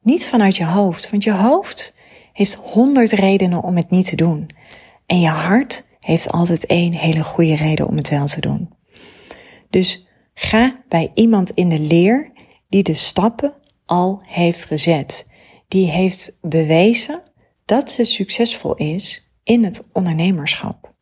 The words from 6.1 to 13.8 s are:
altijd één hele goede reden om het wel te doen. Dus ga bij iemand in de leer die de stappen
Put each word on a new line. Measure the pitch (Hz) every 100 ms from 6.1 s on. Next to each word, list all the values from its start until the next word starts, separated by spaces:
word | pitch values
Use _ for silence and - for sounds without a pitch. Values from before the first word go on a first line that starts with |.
| 165 -
altijd | 170 175 170 -
één | 170 175
hele | 165 160 160
goede | 156 - 165 151
reden | 156 156 147
om | 151
het | 139
wel | 143 143
te | 156
doen. | 143 - 175 _ _ - - - - - - - _
Dus | 190 185 - _ _ _
ga | - - 220 254 254 _
bij | 165 160
iemand | - 226 208 180
in | - 180
de | 156
leer | 151 170 185 254 311 _ _ _ _
die | 196
de | 190
stappen | 156 - - 208 226 285 - _ _